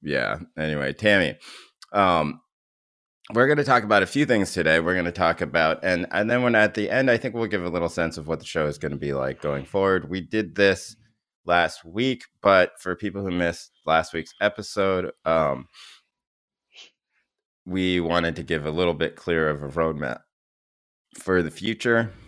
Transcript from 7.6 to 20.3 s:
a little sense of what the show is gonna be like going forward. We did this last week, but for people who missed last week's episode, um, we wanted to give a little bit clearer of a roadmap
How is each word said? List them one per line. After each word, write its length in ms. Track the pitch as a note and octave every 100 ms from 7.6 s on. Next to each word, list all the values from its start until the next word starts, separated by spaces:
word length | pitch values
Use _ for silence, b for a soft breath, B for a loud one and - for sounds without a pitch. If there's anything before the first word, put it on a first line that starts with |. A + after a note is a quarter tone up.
a 60 | F2
little 200 | E2+ E2+
sense 280 | - E2 E2
of 100 | D2+
what 120 | D#2
the 60 | -
show 220 | E2 D2+
is 100 | C#2+
gonna 200 | D2+ C#2+
be 160 | C#2+
like 280 | C#2 C2 C2
going 220 | D2+ C#2 C2+
forward. 440 | G2+ G2 F#2 D2
We 100 | F#2
did 340 | E2 A2 G2 D#2
this 400 | G2 F#2 - - _ _ _ _ -
last 400 | F2 E2 - E2+
week, 400 | F2+ C3 B2 - _
but 300 | G2+ F#2+ F2+ -
for 140 | F2+ F2+
people 260 | G#2 G2
who 80 | G2
missed 400 | F2+ F2 E2+ - _ -
last 280 | D#2+ D#2+
week's 200 | E2 D#2+ -
episode, 680 | G#2 G#2 G#2 - F#2+ F#2 F2+ - D#2+
um, 420 | E2 D2+ C2+ C2 B B B B _ _ _ _ _ _ B B _ _ _ _ _ _ _ -
we 340 | F#2 F#2 F2+
wanted 360 | E2 F2 E2 D#2+
to 80 |
give 220 | E2 D#2+ D2+
a 60 |
little 220 | D#2 F2+
bit 220 | D#2 E2 -
clearer 340 | - E2 D#2
of 140 | D2
a 60 | C#2+ D2+
roadmap 400 | D#2+ D2+ C2+ - _